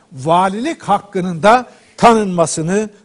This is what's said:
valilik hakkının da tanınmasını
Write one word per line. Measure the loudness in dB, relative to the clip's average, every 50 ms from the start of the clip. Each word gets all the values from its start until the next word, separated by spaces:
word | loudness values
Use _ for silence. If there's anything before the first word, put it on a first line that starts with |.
| _ _ -18
valilik | -10 -4 0 0 2 2 0 -2 -4 -6 -6 -8 -8 -4
hakkının | -2 -2 -2 -2 -6 -6 -6 -6 -4 -4 0 4
da | 4 4 4 2 -4 -14 -20 _ _ _
tanınmasını | 2 4 4 4 4 2 0 0 0 -2 -2 -2 -4 -4 -2 -2 -2 -4 -4 -10 -18